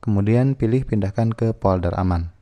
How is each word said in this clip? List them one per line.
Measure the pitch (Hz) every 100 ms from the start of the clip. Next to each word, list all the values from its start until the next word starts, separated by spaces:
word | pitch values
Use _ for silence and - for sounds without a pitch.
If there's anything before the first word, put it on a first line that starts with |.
kemudian | - 101 101 117 135 135
pilih | 113 127 131
pindahkan | 110 98 101 113 113
ke | 113 110
folder | 98 92 87 87
aman. | 92 87 85 -